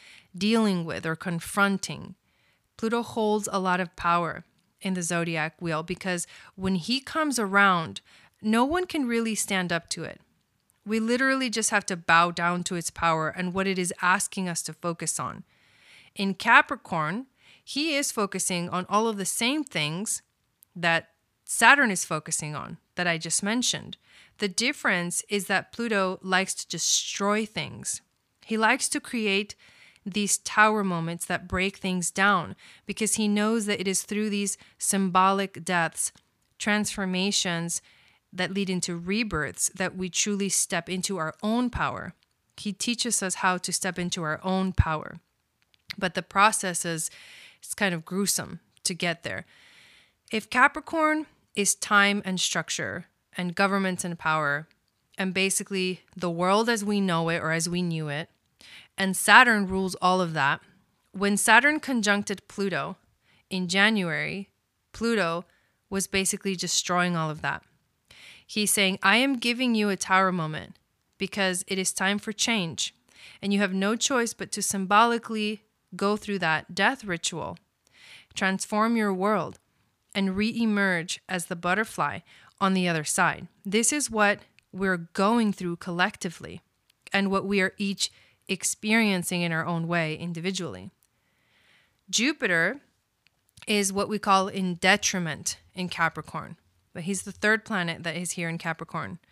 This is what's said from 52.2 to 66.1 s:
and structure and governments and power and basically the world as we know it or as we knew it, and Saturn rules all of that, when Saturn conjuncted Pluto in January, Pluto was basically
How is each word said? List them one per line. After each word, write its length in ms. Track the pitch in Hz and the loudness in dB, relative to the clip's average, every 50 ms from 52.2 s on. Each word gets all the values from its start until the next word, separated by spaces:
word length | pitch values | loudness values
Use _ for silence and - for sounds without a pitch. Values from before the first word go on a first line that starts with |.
| 202 | -2
and 140 | 190 185 180 | -2 -2 -2
structure 680 | - - - 175 160 - - - 156 101 95 - 170 - _ _ _ _ - - | -2 0 0 -2 -4 -4 -4 -4 -4 -6 -6 -8 -10 -14 _ _ _ _ -8 -6
and 180 | 180 180 170 | -4 -4 0
governments 480 | - 202 190 196 196 196 185 180 180 - | 2 2 2 4 2 2 0 -2 -2 -4
and 140 | 175 175 - | -6 -6 -4
power 500 | - 160 156 156 151 143 143 147 160 - _ _ _ _ _ _ _ _ _ - | -2 0 2 2 2 0 0 -2 -4 -8 _ _ _ _ _ _ _ _ _ -4
and 160 | 196 190 175 | -2 -2 0
basically 680 | 196 190 196 190 - 202 - 202 190 185 185 185 - - _ - 185 | 2 0 2 0 -2 -4 -4 -2 -2 0 0 -2 -4 -10 _ -10 -6
the 140 | 180 175 | -4 -4
world 360 | 170 170 180 185 196 214 226 226 | -2 0 2 4 4 4 4 2
as 160 | 233 220 202 | 0 0 0
we 160 | 202 208 202 | 0 0 2
know 300 | 196 190 170 165 165 165 | 2 2 2 2 2 0
it 80 | 165 170 | 0 0
or 140 | - 160 | 0 0
as 180 | 160 165 160 175 | 0 0 0 -2
we 120 | 170 175 | -2 -2
knew 280 | 180 170 165 160 156 151 | -2 -2 -2 -4 -4 -4
it, 200 | 143 147 170 - _ _ _ _ _ _ - - - - - - _ - | -6 -6 -8 -10 _ _ _ _ _ _ -20 -20 -20 -20 -20 -20 _ -2
and 180 | 196 190 185 | -2 -2 0
Saturn 520 | - - - 208 233 254 240 226 208 202 185 | 0 6 10 10 10 10 10 6 4 2 0
rules 280 | 190 190 190 185 180 - | 0 -2 -2 -2 -4 0
all 200 | - 180 185 185 | 2 4 4 4
of 120 | 180 165 160 | 2 0 0
that, 280 | 156 135 139 156 - - _ _ _ _ _ _ _ _ _ | 0 2 2 0 -2 -4 _ _ _ _ _ _ _ _ _
when 260 | _ 190 196 202 202 196 | _ -2 0 2 2 2
Saturn 420 | - - 220 233 247 294 302 311 | 4 8 8 8 8 6 2 2
conjuncted 680 | - - 277 240 202 208 202 202 208 - 202 190 - _ | -2 -2 -2 0 2 2 2 2 0 -2 -6 -8 -10 _
Pluto 500 | - - 196 196 175 143 143 160 185 - _ _ _ _ _ _ _ _ _ _ | -6 -4 -4 -2 -2 -4 -4 -6 -8 -12 _ _ _ _ _ _ _ _ _ _
in 180 | 190 185 185 175 | -4 -4 -2 0
January, 840 | 175 196 196 214 226 208 185 170 151 147 151 151 160 190 196 - _ _ _ _ _ _ _ _ | 2 4 4 4 4 2 0 0 -2 -2 -4 -4 -6 -8 -10 -12 _ _ _ _ _ _ _ _
Pluto 540 | - - 214 233 233 214 185 165 165 170 - - _ _ _ _ _ _ _ _ | -10 -4 -2 0 2 2 2 0 -2 -4 -6 -10 _ _ _ _ _ _ _ _
was 180 | 196 196 190 | -4 -4 -4
basically 480 | - | -2